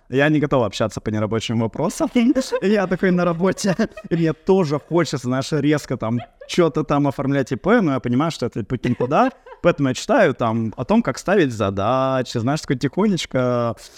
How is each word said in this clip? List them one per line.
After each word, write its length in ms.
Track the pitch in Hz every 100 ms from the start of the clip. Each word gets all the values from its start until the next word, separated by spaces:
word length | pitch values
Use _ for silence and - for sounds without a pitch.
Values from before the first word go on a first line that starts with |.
| -
«Я 200 | 131 147
не 100 | 151
готова 280 | 143 139 107
общаться 340 | - 113 -
по 100 | -
нерабочим 480 | 107 107 113 - 113
вопросам». 500 | 113 - 165 - 311
<laughs> 20 |
И 540 | 247 233 262 262 508 190
я 180 | 214 185
такой 240 | 180 190
на 140 | 180
работе. 500 | 175 170 190 - 202 165 147 - -
И 60 |
мне 180 | 170 160
тоже 460 | 147 - 190 156 143
хочется, 480 | - 165 165 139 123
знаешь, 240 | 127 131
резко 460 | 151 143 151 - 127
там 240 | 110 120 - _ -
че-то 340 | - 165 156
там 240 | 147 143 143
оформлять 460 | - 139 139 131
И 40 | 131
П, 240 | 175 240
но 120 | 170
я 80 | 131
понимаю, 300 | 123 123 160
что 160 | - 117
это 180 | 120
путь 200 | 107 127
никуда. 460 | 123 120 127 165 254 - - -
Поэтому 260 | 175 165 135
я 60 |
читаю 400 | 123 - 254 175
там 380 | - 117 113 113 -
о 80 |
том, 180 | 127 220
как 160 | 220 123
ставить 340 | - 202 143
задачи, 840 | 107 98 98 101 131 135 131 123 123
знаешь, 220 | 113 151
такой 160 | - 135
тихонечко, 1000 | 139 - 220 180 - 131 127 123 117 110 -